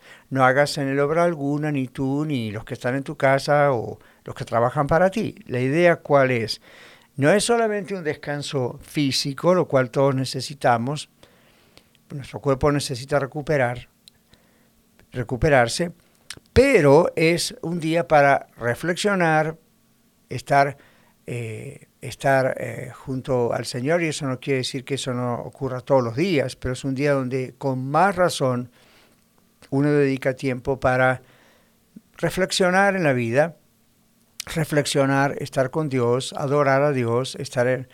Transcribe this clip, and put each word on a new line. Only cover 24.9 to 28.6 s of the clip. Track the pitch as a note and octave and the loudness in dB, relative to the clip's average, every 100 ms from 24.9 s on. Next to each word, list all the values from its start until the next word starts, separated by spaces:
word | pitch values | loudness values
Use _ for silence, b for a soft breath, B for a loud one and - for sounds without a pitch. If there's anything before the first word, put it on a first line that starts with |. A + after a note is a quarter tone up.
eso | C3+ C3+ | -6 -4
no | B2 B2 | -4 -4
ocurra | A#2+ - - C3 B2+ | -6 -8 -8 -8 -6
todos | - C3+ | 0 2
los | A#2 A2+ | 2 -2
días, | F#3+ D3 B2+ - | 0 0 -2 -4
pero | B2+ | -8
es | B2+ | -6
un | C#3 | -6
día | C3 D3 | -2 0
donde | C#3 B2+ C3 B2+ - | 0 -2 -4 -6 -6
con | C#3 B2+ C3+ | -4 -4 -2
más | D3+ G3 F3+ | 2 2 2
razón | F3 - C3 B2 | 0 0 -2 -2